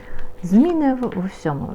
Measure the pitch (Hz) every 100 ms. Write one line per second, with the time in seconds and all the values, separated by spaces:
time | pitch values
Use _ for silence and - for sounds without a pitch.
0 | - - - - 170 196 330 320 277 262
1 | 247 - 185 - 165 139 -